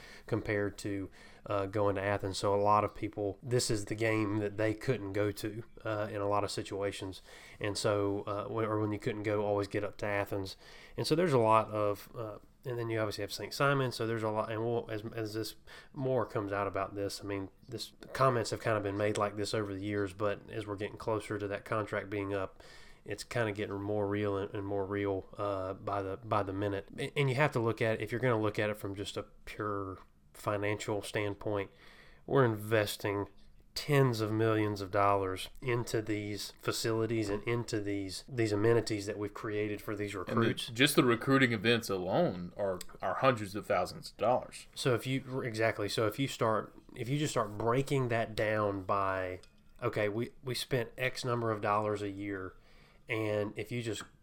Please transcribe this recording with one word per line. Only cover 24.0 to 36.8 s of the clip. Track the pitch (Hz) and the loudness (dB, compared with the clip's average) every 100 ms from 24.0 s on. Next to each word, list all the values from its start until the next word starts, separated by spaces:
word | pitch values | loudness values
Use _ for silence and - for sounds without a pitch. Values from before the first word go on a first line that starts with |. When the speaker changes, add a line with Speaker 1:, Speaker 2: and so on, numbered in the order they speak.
| 101 | 2
Speaker 1:
real | 104 104 98 | 2 2 0
and, | 101 | -2
and | 107 | -4
more | 98 101 95 | -2 -2 0
real, | 101 101 95 - - | 0 0 -2 -4 -6
uh, | 101 98 92 | -4 -2 -4
by | 98 107 101 | -6 -4 -2
the, | 95 98 | -2 -6
by | 110 107 | 0 0
the | 98 | 2
minute. | 95 104 98 - - | 0 -2 -2 -6 -8
And, | 139 | -4
and | - 139 | 0 2
you | |
have | 127 151 | 4 2
to | 127 | 4
look | 113 110 | 0 2
at, | 113 110 | 2 0
if | 107 | -2
you're | 120 | 0
gonna | 127 110 | 2 4
look | 107 104 | 2 0
at | 107 | 0
it | 104 | -2
from | 101 | -6
just | 98 98 - | -6 -6 -6
a | - - | -8 -12
pure | - - 107 101 95 92 - - - | -14 -6 -4 -2 -4 -8 -14 -20 -20
financial | - - 104 104 104 - 104 | -8 -2 0 0 -2 -2 -4
standpoint, | - 113 104 98 113 104 95 - - - - - - | -2 -2 -2 -2 -2 -2 -4 -10 -20 -20 -20 -18 0
we're | 139 123 | 4 6
investing | 107 104 110 104 - 107 101 98 - - - - | 4 2 4 4 0 -2 -2 -4 -8 -20 -20 -12
tens | - - 143 135 110 | -10 2 6 6 4
of | 107 | 2
millions | 110 113 107 107 101 | 4 4 4 2 0
of | 95 | 0
dollars | 101 101 101 95 92 - - | 4 6 6 2 -4 -8 -6
into | 131 120 113 117 | 0 0 0 -2
these | 104 104 104 101 - - | 0 -2 -2 -6 -8 -6
facilities | - 104 | -4 -2